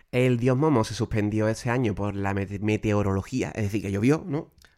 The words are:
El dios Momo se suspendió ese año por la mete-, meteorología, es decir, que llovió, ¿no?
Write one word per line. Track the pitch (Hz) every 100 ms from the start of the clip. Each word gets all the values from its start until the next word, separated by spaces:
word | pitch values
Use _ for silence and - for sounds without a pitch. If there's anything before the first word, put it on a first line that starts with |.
| _
El | 123 127 123
dios | 123 127
Momo | 156 131
se | 107
suspendió | 104 113 110 104 107 107
ese | 110 120
año | 120 117 95
por | 104
la | 98 98
mete-, | 98 95 98
meteorología, | 104 107 107 104 101 98 - 127 87 -
es |
decir, | 101 104
que | 98
llovió, | 101 120 156
¿no? | 190 143 - _ -